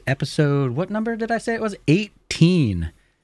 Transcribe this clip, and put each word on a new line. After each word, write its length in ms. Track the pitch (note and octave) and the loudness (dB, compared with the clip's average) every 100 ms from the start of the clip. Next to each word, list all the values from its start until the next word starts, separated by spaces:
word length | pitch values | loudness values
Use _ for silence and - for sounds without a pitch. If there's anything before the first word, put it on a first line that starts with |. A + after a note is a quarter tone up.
| - | -4
episode, 640 | C3+ C#3+ - D3 C#3+ C3+ | -4 -4 0 2 2 0
what 180 | B2 F#3 | -2 -4
number 260 | G#3+ A3+ A3+ | -4 -4 -4
did 140 | A3+ | -4
I 80 | A3+ | -4
say 160 | A#3+ | -2
it 80 | A3+ | -4
was? 140 | A3 F#3+ - | -4 -4 2
Eighteen. 1040 | G3 G#3+ _ - - E3 F3+ A#2+ F2 D#2+ _ _ _ | 2 2 _ -8 2 4 4 2 0 -4 _ _ _